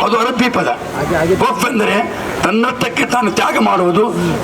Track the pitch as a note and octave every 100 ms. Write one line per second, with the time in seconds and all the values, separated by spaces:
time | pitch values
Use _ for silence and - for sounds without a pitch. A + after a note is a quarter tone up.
0 | - A3+ A#3 B3 B3 F#3 E3 - - -
1 | - E3 E3 F#3 - - - A#3+ G3 G3
2 | - - - - G#3 A3 B3 B3+ B3+ B3
3 | C4+ A#3+ G#3+ G3 B3+ C#4+ G#3+ G3 F3 F3
4 | A3+ F3 F3 D3